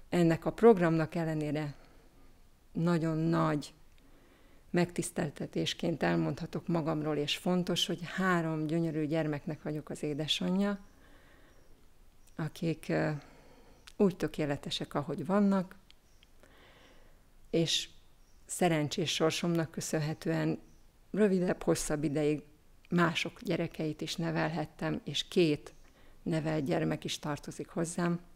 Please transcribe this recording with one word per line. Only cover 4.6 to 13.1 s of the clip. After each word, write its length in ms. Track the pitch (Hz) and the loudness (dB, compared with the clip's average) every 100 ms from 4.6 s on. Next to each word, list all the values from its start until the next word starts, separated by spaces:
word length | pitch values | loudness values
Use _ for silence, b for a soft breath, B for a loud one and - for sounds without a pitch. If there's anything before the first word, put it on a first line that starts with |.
| b | b
megtiszteltetésként 1300 | 175 175 165 - - 147 - 156 165 139 - 170 170 | 0 0 -2 -4 -4 -6 -6 -6 -2 -2 -2 -2 0
elmondhatok 640 | 175 170 160 143 165 156 - | 2 2 0 -4 -6 -6 -2
magamról, 480 | 170 151 156 151 147 | -2 0 -2 -2 -2
és 220 | 147 - | -2 -2
fontos, 480 | 180 180 175 180 202 | 0 0 0 -2 -2
hogy 140 | 170 | -4
három 640 | 170 - 190 175 160 156 156 | -6 -2 2 2 0 -2 0
gyönyörű 380 | 165 165 156 147 | 0 0 -2 0
gyermeknek 580 | 160 151 143 170 147 | 0 0 -2 -6 -8
vagyok 260 | 151 151 - | -6 -6 -8
az 140 | - | -6
édesanyja, 760 | 147 143 151 - 180 190 202 196 b b b b b b b b b b - - - - - - | -4 -4 -2 -2 0 2 0 -2 b b b b b b b b b b -20 -20 -20 -20 -18 -8
akik, 520 | 156 - 165 151 - | -8 -4 -4 -4 -2
ö, 200 | 160 156 | 0 0